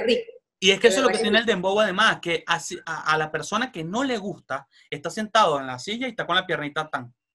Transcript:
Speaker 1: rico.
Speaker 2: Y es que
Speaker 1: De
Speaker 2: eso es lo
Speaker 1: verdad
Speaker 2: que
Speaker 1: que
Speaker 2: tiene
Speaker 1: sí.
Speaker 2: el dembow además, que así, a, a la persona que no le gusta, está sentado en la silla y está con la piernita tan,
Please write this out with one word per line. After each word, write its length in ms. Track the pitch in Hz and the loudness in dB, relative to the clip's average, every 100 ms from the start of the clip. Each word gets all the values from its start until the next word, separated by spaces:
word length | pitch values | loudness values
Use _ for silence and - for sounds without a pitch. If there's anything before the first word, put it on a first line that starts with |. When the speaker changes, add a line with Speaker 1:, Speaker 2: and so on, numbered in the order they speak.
| 226 | 2
Speaker 1:
rico. 260 | 233 - - _ _ | 0 -2 -14 _ _
Speaker 2:
Y 100 | 190 | 2
es 80 | 190 | 6
que 80 | 233 | 4
Speaker 1:
De 60 | |
Speaker 2:
eso 40 | 190 | 6
es 20 | |
lo 40 | 254 | 2
Speaker 1:
verdad 40 | |
Speaker 2:
que 60 | 208 | 2
Speaker 1:
que 40 | |
Speaker 2:
tiene 140 | 214 214 | 2 2
Speaker 1:
sí. 40 | |
Speaker 2:
el 40 | 233 | 2
dembow 340 | 190 185 202 | 0 0 2
además, 400 | 214 185 214 165 | 2 4 2 2
que 220 | 170 165 - | -2 -4 -2
así, 320 | 165 - 180 - | -4 -4 -12 -10
a, 260 | 151 151 | -6 0
a 40 | 156 | 0
la 140 | 156 | 0
persona 400 | 156 147 214 254 | -4 -4 -4 -4
que 120 | 180 | -6
no 200 | 160 214 | -6 -4
le 140 | 277 233 | -2 -4
gusta, 500 | 196 147 - 135 - _ _ | -6 -10 -8 -10 -10 _ _
está 200 | 147 170 | -10 -8
sentado 500 | 220 214 220 190 139 | -8 0 4 4 2
en 80 | 135 | -2
la 100 | 123 | -8
silla 280 | 196 233 262 | -8 -6 -6
y 40 | |
está 140 | 220 151 | -6 -2
con 100 | 180 | 0
la 100 | 185 | 0
piernita 440 | 151 147 151 156 | -2 -4 -6 -6
tan, 240 | 135 123 _ _ | -6 -8 _ _